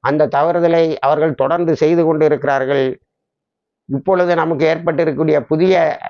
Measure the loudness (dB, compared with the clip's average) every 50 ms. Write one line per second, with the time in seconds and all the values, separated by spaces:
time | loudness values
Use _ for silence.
0 | -2 -2 0 0 0 0 0 -2 0 0 0 0 0 2 2 2 2 0 -2 -2
1 | 0 0 0 2 0 -2 0 -2 -2 -2 0 -2 0 -2 0 0 2 2 2 2
2 | 2 0 2 2 2 2 0 0 0 -2 -2 -2 -2 -2 0 0 0 -2 -4 -8
3 | _ _ _ _ _ _ _ _ _ _ _ _ _ _ _ _ _ -8 -8 -6
4 | -2 0 0 2 2 0 2 0 0 -2 0 0 0 0 0 0 -2 -4 -2 0
5 | -2 -2 0 -2 0 0 0 0 0 -2 0 0 2 2 2 2 2 0 -2 -6
6 | -12